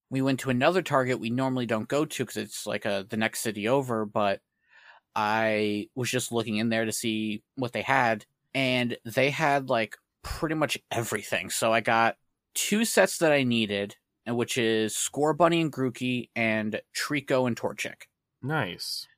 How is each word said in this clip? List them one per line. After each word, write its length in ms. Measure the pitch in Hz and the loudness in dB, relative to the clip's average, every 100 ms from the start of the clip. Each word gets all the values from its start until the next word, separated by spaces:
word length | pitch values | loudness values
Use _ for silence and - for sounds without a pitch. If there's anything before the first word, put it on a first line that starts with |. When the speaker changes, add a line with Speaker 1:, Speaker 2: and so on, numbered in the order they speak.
| - | -6
Speaker 1:
we 120 | 135 | 0
went 180 | 135 131 | 0 0
to 100 | 135 | 0
another 320 | 123 143 185 | 2 4 2
Target 380 | 160 143 127 123 | 2 2 2 0
we 100 | 113 | -2
normally 360 | 123 131 127 117 | -2 0 0 0
don't 220 | 110 107 | -2 0
go 160 | 143 151 | 0 0
to 200 | - 117 | -2 -6
'cause 100 | 107 | -6
it's, 280 | 104 - - | -8 -8 -6
like, 200 | 104 110 | -4 -2
uh, 180 | 98 | -4
the 120 | 95 110 | -4 -2
next 220 | 110 - | -2 -2
city 280 | 120 104 104 | -6 -2 0
over, 380 | 139 127 113 104 | 2 2 -2 -2
but 360 | 110 101 98 _ _ _ _ - - _ - | 0 0 0 _ _ _ _ -20 -20 _ -2
I 760 | 107 110 110 107 107 104 - | 0 2 2 2 0 -2 -4
was 160 | - 120 | -6 -2
just 220 | 127 - | -2 -2
looking 240 | 117 113 107 | -2 -2 0
in 120 | 117 | 0
there 140 | 113 110 | 0 -2
to 60 | |
see 500 | 104 117 110 107 104 _ - | -2 -2 -2 -2 -6 _ -8
what 160 | 123 | -6
they 100 | 110 | -4
had, 440 | 98 135 120 110 - _ _ | 0 2 2 0 -4 _ _
and 440 | 135 131 127 123 120 | -2 0 0 0 -4
they 260 | 117 113 135 | -6 0 2
had, 400 | 131 156 143 131 | 2 2 2 2
like, 260 | 117 107 - _ _ | 0 0 -6 _ _
pretty 320 | - - 160 156 | -10 -4 -2 0
much 220 | 147 135 - | -2 -2 -4
everything. 600 | 117 113 107 - 95 92 | -4 -2 -4 -4 -6 -4
So 220 | - 117 | -2 2
I 80 | 113 | 2
got 360 | 113 113 113 - _ _ _ | 4 4 4 0 _ _ _
two 300 | - - 208 226 | -4 0 0 2
sets 320 | - 190 - | 4 2 4
that 140 | 160 | 4
I 120 | 143 | 4
needed, 520 | 127 117 107 101 101 - _ _ - | 4 2 0 -2 -4 -8 _ _ -4
and 100 | 120 | -2
which 220 | 117 - | 0 0
is 360 | 113 113 110 | 2 2 0
Scorbunny 640 | - - - 151 151 170 170 | -2 -4 0 0 4 4 4
and 100 | 160 | 0
Grookey 580 | 131 131 - 127 123 - - | 0 -2 -2 -2 -2 -4 -2
and 440 | 113 110 107 107 - | 0 0 -2 -4 -6
Trico 520 | - - 147 135 135 127 | -8 -4 -4 0 2 2
and 80 | 113 | 0
Torchic. 480 | 113 - - - - _ _ _ | -4 -4 -8 -10 -20 _ _ _
Speaker 2:
Nice. 640 | 127 156 98 85 - - - | -4 -2 -2 -6 -8 -10 -12